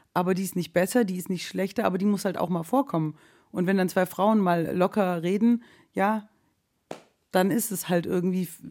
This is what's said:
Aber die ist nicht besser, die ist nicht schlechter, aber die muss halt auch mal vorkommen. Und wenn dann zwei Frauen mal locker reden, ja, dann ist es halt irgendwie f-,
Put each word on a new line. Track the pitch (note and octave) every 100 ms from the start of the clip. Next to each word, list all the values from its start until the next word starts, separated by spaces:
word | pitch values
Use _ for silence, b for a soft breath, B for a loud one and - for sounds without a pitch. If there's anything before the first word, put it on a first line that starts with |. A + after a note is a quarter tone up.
| b
Aber | - F3+
die | F#3+
ist | F#3+ F3+
nicht | D#3+
besser, | F3+ F#3 B3
die | G#3+ F3+
ist | -
nicht | F3+ -
schlechter, | F#3 F#3+ - G3
aber | F3+
die | G3+
muss | G3 G3
halt | F3
auch | E3+
mal | F3
vorkommen. | E3 B3+ C#4 E3 D#3 D3+ b b b
Und | - F3+
wenn | G3
dann | F#3
zwei | F#3 F3+
Frauen | - G3+ A3
mal | F#3 E3+ D#3+ F3+
locker | F3+ G#3+ F#3+ F3
reden, | E3+ G3 A#3 A#3 B B B
ja, | - G3 A3 G#3 _ _ _ _ _ _ - _ _ _
dann | F#3 G3
ist | A3+ -
es | F#3 -
halt | F3+ E3+
irgendwie | F3+ F3+ F#3
f-, | F3 - -